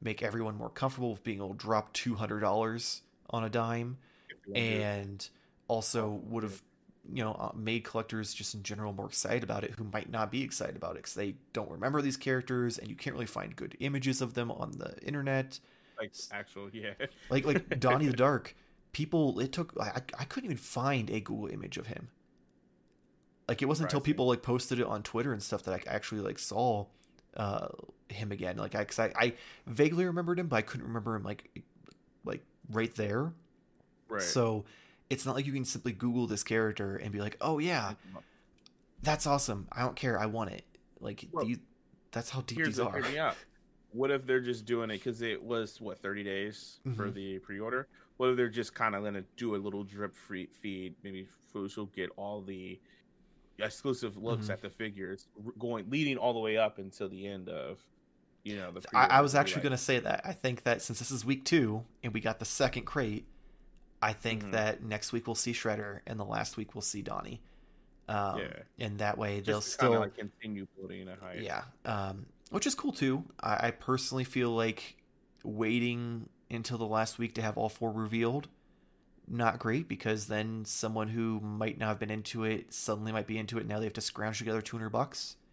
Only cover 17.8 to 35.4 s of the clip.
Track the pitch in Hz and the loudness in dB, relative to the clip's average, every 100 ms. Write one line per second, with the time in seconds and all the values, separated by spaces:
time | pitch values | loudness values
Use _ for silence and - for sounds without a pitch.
17.8 | 127 135 147 120 135 131 - - - - | 4 6 6 6 6 6 0 -16 -20 -20
18.8 | _ - 156 170 143 - 131 175 165 - | _ -4 2 4 4 4 0 -2 -4 -2
19.8 | 107 127 - - 135 269 240 127 - 117 | -2 -2 -6 -6 -6 -4 -4 -4 -4 0
20.8 | 135 131 107 110 104 107 104 101 98 - | 2 2 2 -2 -2 -4 -4 -6 -6 -8
21.8 | 107 - - _ _ _ _ _ _ _ | -6 -8 -10 _ _ _ _ _ _ _
22.8 | _ _ _ _ _ _ - - 135 156 | _ _ _ _ _ _ -2 2 4 4
23.8 | 160 147 147 156 127 120 123 123 - 120 | 4 2 4 4 6 4 4 2 2 2
24.8 | 110 107 - 113 135 107 - 104 95 92 | 2 0 -2 0 0 0 -2 -2 -2 -2
25.8 | - 104 - 107 101 104 - 101 123 104 | -2 -4 -2 -2 -2 -4 -2 2 4 2
26.8 | 101 _ - _ _ - 101 - 50 - | 0 _ -20 _ _ -4 -2 -2 -4 -10
27.8 | - - - 101 104 98 90 101 101 104 | -16 -20 -12 -6 -4 -2 -2 -2 -2 -2
28.8 | 104 - 113 - 120 - - - - 117 | 0 2 2 4 4 2 -12 -16 -2 6
29.8 | 151 170 180 170 175 175 170 113 110 127 | 6 6 2 2 0 0 2 2 2 -4
30.8 | 117 113 110 110 98 104 - - - - | -4 -4 -2 -2 -2 -6 -10 -16 -16 -20
31.8 | - - _ _ - - - _ - 107 | -20 -20 _ _ -8 -8 -8 _ -4 0
32.8 | 113 - 104 110 160 - - _ _ _ | 0 0 0 2 0 -4 -16 _ _ _
33.8 | _ _ - 104 87 127 113 107 104 - | _ _ -6 -2 2 4 4 2 -4 -14
34.8 | - - - 127 131 127 | -20 -12 -4 -2 0 0